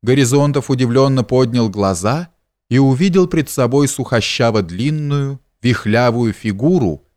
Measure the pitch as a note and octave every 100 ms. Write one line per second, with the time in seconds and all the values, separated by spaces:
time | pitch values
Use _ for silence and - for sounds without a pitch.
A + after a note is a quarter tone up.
0 | A2+ C3+ B2+ C#3+ C#3+ C#3 - C3 B2 B2
1 | C3+ C3 A#2+ B2+ B2+ B2 A2+ G2 G2 F2+
2 | G2 C#3+ F3 _ _ _ _ B2 C3+ C3
3 | F#3+ F#3 F3+ E3 C#3+ - B2 C#3 C#3+ -
4 | B2+ A#2 G2+ - A#2 A2 F2 F2+ C3 D#3
5 | D3 C#3+ C#3 C#3 _ _ B2 A#2+ G2+ G#2+
6 | B2 A#2 A#2 G2+ A2 G2 C3+ F3+ G#2+ D2+
7 | _